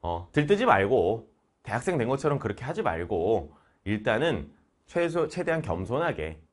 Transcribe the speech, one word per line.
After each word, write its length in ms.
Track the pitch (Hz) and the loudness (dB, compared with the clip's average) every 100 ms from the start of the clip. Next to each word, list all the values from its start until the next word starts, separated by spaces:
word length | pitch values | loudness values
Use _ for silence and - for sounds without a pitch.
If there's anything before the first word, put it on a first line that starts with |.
어, 260 | 87 85 90 | -4 -6 -2
들뜨지 340 | 147 147 202 247 | -2 2 4 6
말고 600 | 101 98 123 87 113 - _ _ _ | 4 6 4 2 0 -6 _ _ _
대학생 360 | - 113 190 165 | -6 -4 0 0
된 100 | 117 | 0
것처럼 300 | 135 156 143 | 0 0 0
그렇게 260 | 110 101 | -2 -6
하지 180 | 123 196 | -6 -2
말고 720 | 156 82 87 95 90 110 76 - _ _ | -2 -2 -2 0 2 0 -2 -16 _ _
일단은 680 | 95 107 113 113 165 107 71 _ _ _ _ | -4 -2 0 0 0 -2 -6 _ _ _ _
최소-, 400 | 175 170 170 156 | -2 0 0 -2
최대한 360 | 180 170 160 | -2 -2 -2
겸손하게 760 | - 85 95 127 165 113 78 80 _ | -2 -4 -2 -2 -2 -2 -6 -8 _